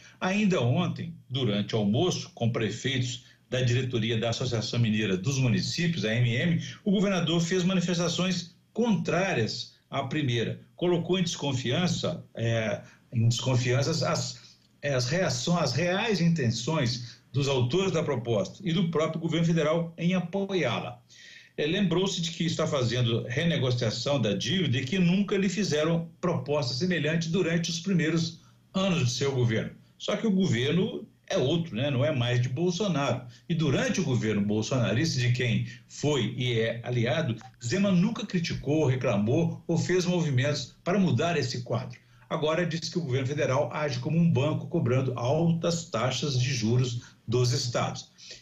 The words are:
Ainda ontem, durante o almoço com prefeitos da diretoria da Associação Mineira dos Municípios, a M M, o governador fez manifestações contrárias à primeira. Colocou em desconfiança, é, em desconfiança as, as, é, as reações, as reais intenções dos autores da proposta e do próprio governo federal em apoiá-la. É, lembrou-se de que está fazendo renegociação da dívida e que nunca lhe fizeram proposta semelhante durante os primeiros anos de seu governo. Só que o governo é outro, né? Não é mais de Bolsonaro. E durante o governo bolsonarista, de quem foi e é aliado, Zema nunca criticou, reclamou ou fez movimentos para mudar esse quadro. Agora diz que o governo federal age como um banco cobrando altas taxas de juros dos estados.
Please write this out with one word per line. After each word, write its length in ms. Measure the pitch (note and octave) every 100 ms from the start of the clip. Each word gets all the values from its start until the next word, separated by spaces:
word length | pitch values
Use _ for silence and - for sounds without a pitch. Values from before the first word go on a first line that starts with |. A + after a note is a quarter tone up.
| - -
Ainda 440 | F#3 G#3 G#3 F3
ontem, 520 | A#2+ D#3+ F3 - - - -
durante 480 | B2+ G#2+ G#2 G2 -
o 20 |
almoço 500 | G2+ A#2 F3+ - -
com 160 | - A2+
prefeitos 760 | A#2+ G#2+ - B2+ C3+ B2 - - _ _
da 100 | B2+
diretoria 580 | B2 A#2+ - A#2 A2+ A2
da 120 | A#2
Associação 500 | A#2 B2+ A2+ - A#2+
Mineira 340 | A2+ G#2+ G#2
dos 240 | F2+ G2+ C3
Municípios, 680 | B2+ F#2+ E2 - E3+ E3 G#2+
a 80 |
M 200 | A#2 B2
M, 280 | A#2+ E3+ E3 - -
o 80 | G#3
governador 480 | G3 G3 F#3 D3 E3+
fez 260 | E3 F#3+
manifestações 920 | F3 F#3 F#3 E3+ E3+ - F#3 F3+ - - _
contrárias 1000 | - A#3+ F3 E3 E3 F#3+ E3 G#2+ - - - _
à 120 | C3+
primeira. 580 | A#2+ D#3 C3 A#2 G#2 A#2 -
Colocou 440 | - F3 E3+ - F#3+
em 40 |
desconfiança, 1000 | F3 - C#3+ A#2+ A#2 D3+ F3+ - E2+ E2+ -
é, 460 | G#2+ A#2 A2+ A2 G#2 - - _
em 160 | A#2+ A2+
desconfiança 640 | - C3 B2 B2 B2+ D#3+
as, 120 | D#3+
as, 540 | - D#3 - - - - _ _
é, 140 | C#3+
as 120 | B2+ B2
reações, 580 | E3+ E3+ B2 - E3+
as 80 | C#3
reais 480 | B2 F3 F#3+ A#3 F#3
intenções 1000 | E3+ D#3+ A#2 - - D#3+ A#2 - - - _
dos 160 | C#3 C#3
autores 460 | C3+ B2 F3+ F#3+
da 100 | E3
proposta 560 | D3+ B2 A#2 G#2+ F#2 -
e 80 | E3
do 180 | E3 E3+
próprio 300 | D3 D#3+ E3
governo 260 | E3 D#3+ E3
federal 460 | E3 D3+ E3+ E3+ -
em 160 | E3+
apoiá-la. 840 | F#3 F3 G3 G3 F#3+ B2+ F#2 E2 - _ - - - - -
É, 60 | D3+
lembrou-se 540 | F#3+ F#3 E3+ F#3+ -
de 100 | E3
que 140 | -
está 240 | E3 E3+ D#3
fazendo 560 | D3 A2 B2 A#2 A#2
renegociação 960 | - D3 E3+ C#3 B2+ A#2 A2 - C#3 C#3+
da 120 | G#2
dívida 460 | F#2+ G2+ F#3 D3 B2
e 60 |
que 120 | B2 G3
nunca 400 | E3+ F#3+ G3+ G3+
lhe 120 | G3
fizeram 600 | - F#3 D3 D#3+ E3 - -
proposta 520 | F3+ B2 C3 D3 B2+
semelhante 560 | - F#3 E3 D3 E3+ E3
durante 400 | F#3+ E3 E3+ E3+
os 120 | -
primeiros 600 | F#3+ E3+ D#3 E3+ - - - _ _
anos 320 | F#3+ G3 E3
de 60 | B2
seu 240 | - C#3
governo. 380 | B2+ G#2+ A2 E2 - - _
Só 180 | - G#3
que 80 |
o 60 | A3+
governo 760 | F#3+ F3 A#2 C3+ E3+ G#3+ - - _ _
é 100 | -
outro, 380 | B2+ E3+ E3
né? 160 | G#2 C#3+
Não 140 | B2
é 100 | D3+
mais 260 | B2+ A#2+ B2
de 80 | -
Bolsonaro. 760 | E3 F3+ F3 G#3 C#3+ C#3 - - - -
E 60 | D#3
durante 440 | D3+ F3+ B3+ G#3
o 40 |
governo 360 | C#3 A#2 G#2+ G2+
bolsonarista, 800 | G2+ G#2 A2 C3 G2+ A2+ E3 C3
de 140 | A#2+
quem 340 | A#2+ B2 G2 - - -
foi 440 | - C#3+ D3+ E3+ A#2+
e 240 | B2 A2+
é 200 | A2+ A2+
aliado, 500 | A#2 B2 A2+ D#3+ B2+ A2 - -
Zema 280 | A#2+ F#3 G3+
nunca 340 | F3 G#3+ A#3
criticou, 600 | A3 F3+ E3 - C3+ D#3 C#3
reclamou 760 | B2 C3 G2+ G#2+ D#3 E3 - -
ou 100 | D#3+
fez 300 | A#2+ F3+ F3+
movimentos 720 | F3 D3+ B2 C#3+ C#3 - -
para 120 | - G3+
mudar 400 | F3+ A#2 E3+ D#3+
esse 260 | A#2+ B2+
quadro. 360 | - A2 - - _ - -
Agora 340 | C3+ D3+ D#3+
diz 240 | F3 E3+ -
que 100 | F3+
o 40 |
governo 240 | C#3 C3 B2+
federal 420 | D3 C3+ C3 D3+
age 260 | D#3+ D3+ B2
como 180 | D#3 D#3+
um 140 | E3+
banco 380 | B2 D3 E3 -
cobrando 440 | F3 A#2 C3 B2 A#2+
altas 680 | A#2+ D#3 E3+ E3 F3 E3 -
taxas 520 | G#2+ B2+ - D3 B2+
de 160 | A#2+
juros 600 | A2 G#2+ B2+ B2+ A#2 - - -
dos 240 | B2 B2
estados. 640 | - A#2+ C3 - - - _ - -